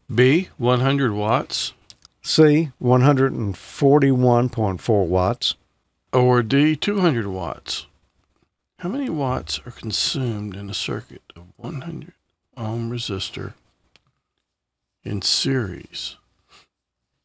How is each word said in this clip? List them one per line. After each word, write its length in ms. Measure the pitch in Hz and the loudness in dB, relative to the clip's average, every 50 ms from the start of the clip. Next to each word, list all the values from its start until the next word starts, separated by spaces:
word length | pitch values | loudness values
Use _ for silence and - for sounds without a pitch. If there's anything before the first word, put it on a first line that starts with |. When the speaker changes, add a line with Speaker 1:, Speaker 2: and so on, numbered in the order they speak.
| _ - 107 | _ -4 2
Speaker 1:
B, 360 | 107 127 127 143 175 190 - - | 4 4 4 4 2 0 -4 -8
one 260 | - 120 123 123 120 127 | -4 0 0 2 2 2
hundred 320 | 135 139 139 135 117 104 | 2 0 2 0 0 0
watts. 580 | 104 104 107 117 143 156 - - - - - - _ _ - - _ _ - _ _ - | 0 0 0 0 0 -2 -2 -4 -4 -4 -6 -8 _ _ -20 -20 _ _ -20 _ _ -8
Speaker 2:
C, 480 | - - - 156 151 147 156 165 139 - - | -2 4 6 6 6 6 4 2 -2 -4 -4
one 220 | - 123 127 127 | 2 4 4 6
hundred 320 | 127 143 143 131 135 131 123 | 6 6 4 4 2 0 0
and 260 | 127 113 101 92 - | -2 -4 -4 -4 -6
forty-one 920 | - - - - 147 139 143 147 143 139 131 127 127 123 120 120 123 120 | -10 -12 -4 0 4 4 6 6 6 4 4 4 4 4 4 4 2 0
point 300 | - 113 110 101 92 85 | -2 -2 -2 -2 -2 -2
four 240 | - - 110 101 95 | 0 0 2 2 2
watts. 520 | 82 90 92 90 98 123 - - - - _ _ _ _ _ _ _ _ _ _ _ - | 2 2 2 2 2 0 -2 -4 -6 -6 _ _ _ _ _ _ _ _ _ _ _ 0
Speaker 1:
Or 320 | 131 123 127 123 123 117 | 2 4 4 4 4 2
D, 320 | 107 131 139 147 156 156 | 2 2 2 4 2 2
two 240 | 151 - 208 208 202 | 0 -2 -4 -2 2
hundred 260 | 180 170 131 117 104 | 2 2 2 0 -2
watts. 600 | 101 92 92 87 78 - - - - - - - _ _ _ _ _ _ _ _ _ _ _ _ _ _ _ _ _ _ - - | -4 -4 -6 -6 -6 -8 -10 -8 -8 -8 -8 -8 _ _ _ _ _ _ _ _ _ _ _ _ _ _ _ _ _ _ -10 -8
How 60 | 175 | -6
many 220 | 226 285 277 240 | -6 -4 -4 -4
watts 480 | 185 151 139 127 127 127 123 - - - - | -4 -2 -2 -2 -2 -4 -4 -6 -8 -8 -10
are 60 | 120 - | -12 -16
consumed 840 | - - 110 104 - - - - 143 131 120 110 104 104 104 92 | -12 -8 -6 -4 -2 -2 -2 -2 -2 -2 -2 -4 -4 -6 -8 -8
in 160 | 101 101 101 | -10 -10 -8
a 40 | 104 | -8
circuit 480 | - - - 117 113 113 - 123 - _ _ - | -6 -6 -6 -6 -8 -8 -12 -20 -20 _ _ -20
of 120 | 85 87 90 _ | -20 -20 -20 _
one 240 | _ 104 113 - 135 | _ -14 -10 -10 -10
hundred 320 | 135 170 151 131 - - - _ _ _ _ _ _ _ - | -10 -10 -12 -12 -14 -16 -20 _ _ _ _ _ _ _ -12
ohm 320 | - 113 110 113 117 117 117 123 | -10 -8 -6 -4 -4 -4 -4 -6
resistor 600 | 120 117 - 101 95 - - - 98 98 98 - _ _ _ _ _ _ _ _ _ _ _ _ _ _ _ _ _ _ _ _ _ _ _ _ _ _ _ _ _ - | -6 -6 -6 -6 -6 -6 -8 -8 -10 -10 -10 -12 _ _ _ _ _ _ _ _ _ _ _ _ _ _ _ _ _ _ _ _ _ _ _ _ _ _ _ _ _ -10
in 180 | 104 104 98 | -8 -6 -4
series 920 | - - - - - - 135 131 110 92 85 - - - - - - - - _ _ _ _ _ _ _ _ - _ _ _ _ _ _ _ _ _ _ _ _ _ | -2 0 0 0 0 0 0 0 -2 -4 -6 -10 -14 -14 -12 -12 -10 -10 -12 _ _ _ _ _ _ _ _ -20 _ _ _ _ _ _ _ _ _ _ _ _ _